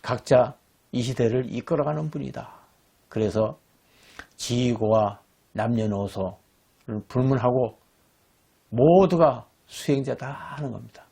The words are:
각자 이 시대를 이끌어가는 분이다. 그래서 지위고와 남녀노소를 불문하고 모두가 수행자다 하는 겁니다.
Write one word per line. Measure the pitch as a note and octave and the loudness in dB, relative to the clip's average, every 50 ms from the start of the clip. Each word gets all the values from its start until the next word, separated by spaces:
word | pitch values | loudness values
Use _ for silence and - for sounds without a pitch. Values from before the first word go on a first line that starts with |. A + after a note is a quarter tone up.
각자 | - - - - - - C3+ B2 B2 A2 - _ _ _ _ _ _ _ | -4 -4 -6 -6 0 4 4 4 4 2 -4 _ _ _ _ _ _ _
이 | - B2 | -6 -4
시대를 | A#2 B2 B2+ - B2 A2+ A#2 B2+ - - - | -4 -4 -2 0 0 0 0 0 -4 -4 -8
이끌어가는 | A#2+ - - E3+ D3+ C#3+ D3+ D3+ D#3 D#3 D3+ | -10 -4 -4 -2 -2 -2 -2 -4 -6 -6 -8
분이다. | - D3+ C3+ C3 - A#2 A2+ - - - _ _ _ _ _ _ _ _ _ _ | -8 -8 -10 -10 -12 -12 -16 -16 -20 -20 _ _ _ _ _ _ _ _ _ _
그래서 | - A2+ A2 G2+ F2+ A2 A2 G#2+ D3+ _ _ _ _ _ _ _ _ _ _ - - - - _ _ | -4 -2 -2 0 0 0 -2 -2 -4 _ _ _ _ _ _ _ _ _ _ -20 -20 -20 -20 _ _
지위고와 | - - - A#2+ B2 B2+ B2 A#2 A2 A2+ G#2+ A2 A2 G#2+ G2+ G2+ - _ _ _ _ _ _ | -12 -6 -4 -2 0 0 0 0 0 0 2 2 2 2 0 -4 -10 _ _ _ _ _ _
남녀노소를 | _ G#2 G#2+ A#2 A#2+ A2+ A2 G#2 G#2 G2 G2+ G2 - G#2 F#2+ F#2 F#2 _ _ _ _ _ _ _ _ _ _ - A2 G#2+ - _ | _ -4 -2 -2 0 0 0 -2 -2 -4 -4 -6 -6 -6 -6 -6 -8 _ _ _ _ _ _ _ _ _ _ -10 -10 -10 -10 _
불문하고 | - B2+ B2+ C3 C3+ B2+ A2+ B2 B2+ C3 B2 A2 - _ _ _ _ _ _ _ _ _ _ _ _ _ _ _ _ _ _ _ | -2 0 2 2 2 2 2 2 2 2 -2 -2 -6 _ _ _ _ _ _ _ _ _ _ _ _ _ _ _ _ _ _ _
모두가 | A2 A#2 C3+ D#3 E3+ F#3+ G3 F3 F3+ E3 E3 D3 A#2+ A#2+ - _ _ _ _ | 2 4 6 8 8 8 6 6 6 4 4 4 4 0 -10 _ _ _ _
수행자다 | _ - - - - C#3+ C#3 C3+ C3 A#2+ - C3 C3 | _ -16 -8 -2 0 0 0 0 -4 -6 -8 -8 -14
하는 | C#3 - - - C#3+ C#3+ D3 C3 | -12 -14 -14 -14 -12 -10 -10 -10
겁니다. | A2 G2+ A2+ A2+ _ - - _ | -10 -12 -16 -18 _ -20 -20 _